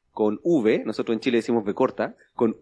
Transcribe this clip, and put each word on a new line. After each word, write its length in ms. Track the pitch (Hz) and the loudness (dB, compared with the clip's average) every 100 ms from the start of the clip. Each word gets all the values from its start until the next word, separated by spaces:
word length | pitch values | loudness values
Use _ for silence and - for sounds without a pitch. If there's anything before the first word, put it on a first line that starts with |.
| _ | _
con 280 | - 107 107 | -2 -2 0
V, 400 | 170 165 110 147 113 | 0 2 4 2 -2
nosotros 300 | 107 117 110 | -6 -2 -2
en 40 | |
Chile 180 | 135 117 | 0 0
decimos 240 | 110 117 | 2 -2
V 100 | 101 | -2
corta, 420 | 95 131 - - - _ - | 0 0 -2 -6 -8 _ -2
con 220 | 117 - | -2 0